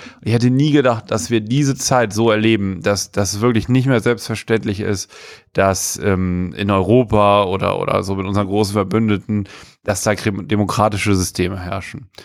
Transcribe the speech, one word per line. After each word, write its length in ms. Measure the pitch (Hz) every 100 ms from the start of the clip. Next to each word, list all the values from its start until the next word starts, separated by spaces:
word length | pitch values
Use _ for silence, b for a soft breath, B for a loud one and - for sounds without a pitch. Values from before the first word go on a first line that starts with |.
| B B
Ich 80 | 110
hätte 180 | 117 123
nie 220 | 127 151
gedacht, 400 | 147 131 113 -
dass 180 | 110 -
wir 120 | 117
diese 340 | 107 135 139 135
Zeit 380 | - 127 110
so 180 | 101 113
erleben, 500 | 107 110 110 98 90
dass 300 | - 101 -
das 300 | - 101 101
wirklich 260 | 120 110 104
nicht 200 | 127 131
mehr 120 | 120
selbstverständlich 800 | 117 113 - 110 - 113 98 98
ist, 320 | 95 98 - B B B B
dass, 480 | - 98 95 - -
ähm, 520 | 101 92 92 90 90 -
in 160 | 101
Europa 720 | 98 92 123 117 107 101 101
oder, 340 | 95 95 95 95
oder 220 | 92 104
so 120 | 95 98
mit 100 | 95
unseren 220 | 101 98
großen 240 | 101 101
Verbündeten, 800 | 104 95 104 110 98 - 104 98 B B B
dass 200 | - 98
da 120 | 110 101
krim-, 320 | 113 95 90
demokratische 680 | 104 98 - 107 101 107
Systeme 460 | 95 90 - 90 92
herrschen. 500 | 90 95 - 151 - -